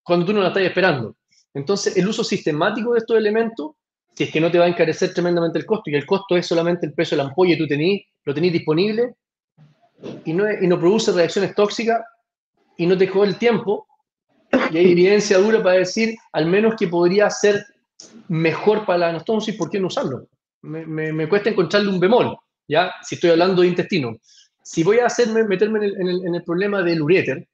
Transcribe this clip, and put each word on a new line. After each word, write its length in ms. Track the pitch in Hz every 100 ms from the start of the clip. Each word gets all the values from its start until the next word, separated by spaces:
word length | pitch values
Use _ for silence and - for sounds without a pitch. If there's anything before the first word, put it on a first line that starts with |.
cuando 240 | - 175 175
tú 60 |
no 80 | 214
la 80 | 180
estás 140 | 196
esperando. 540 | 180 180 185 139 107 - _ _ _
Entonces, 420 | 139 139 196 202 190
el 120 | 185
uso 160 | 220
sistemático 680 | 208 196 - 151 185 226 226
de 60 | 240
estos 180 | 226 226
elementos, 560 | 214 214 226 - 302 - _ _ _
si 100 | -
es 60 | 139
que 100 | 156
no 100 | 170
te 80 | 175
va 80 | 175
a 20 |
encarecer 440 | 175 160 156 180
tremendamente 460 | 180 175 170 165 165
el 80 | -
costo, 240 | 208 -
y 40 |
el 120 | 147 139
costo 300 | 196 - 180
es 100 | 175
solamente 400 | 165 170 170 160
el 80 |
precio 220 | 160 160 156
de 80 |
la 40 | 135
ampolla 260 | 131 185
y 40 | 156
tú 80 | 156
tenés, 360 | 147 165 196 - _
lo 80 | -
tenés 200 | 143 180
disponible, 640 | 170 - 156 208 220 247 - _ _ _ _ _ _ _ _ - -
y 80 | -
no 140 | 165 214
es, 160 | 196
y 40 | 180
no 120 | 170
produce 340 | 170 220 220
reacciones 420 | 180 170 208 185
tóxicas, 460 | - 208 - 226 226 - _ _ _ _ _ _ -
y 80 | 170
no 100 | 185
te 100 | 185
jode 220 | 190 202
el 80 | 180
tiempo, 500 | 233 214 185 208 - _ _ _ _ _ _ 131 135
y 80 | 160
hay 140 | 185
evidencia 460 | 175 180 208 196 190
dura 240 | 214 220
para 140 | 180 185
decir, 400 | 180 220 226 226 _
al 140 | 160 160
menos 280 | 190 220 220
que 100 | 185
podría 400 | 170 175 202 202
ser 340 | - 208 202 - _ _ _ - - -
mejor 560 | 160 165 151 - 208 208
para 120 | 175
la 100 | 170
anastomosis, 460 | 165 160 220 214 214
¿por 140 | 160
qué 80 | 202
no 100 | 185
usarlo? 380 | - 185 123 - _ _ _
Me, 240 | 147 156 160
me, 260 | 156 156
me 160 | 156 156
cuesta 220 | 202 220
encontrarle 400 | 208 165 208 202
un 100 | 185
bemol, 360 | 185 240 123 - _ _ -
¿ya? 260 | 147 180 -
Si 140 | - 147
estoy 140 | 175
hablando 320 | 165 180 185
de 60 | 180
intestino. 480 | 170 175 185 120 113 _ _ _ _
Si 200 | - -
voy 160 | 165 226
a 80 | 240
hacerme, 380 | 233 233 226
meterme 340 | 220 185 214 214
en 60 |
el, 160 | 208 196
en 80 | 180
el, 180 | 180 180
en 80 |
el 100 | 175
problema 380 | 170 170 208 202
del 200 | 170 165
uréter 440 | 147 185 135 139 -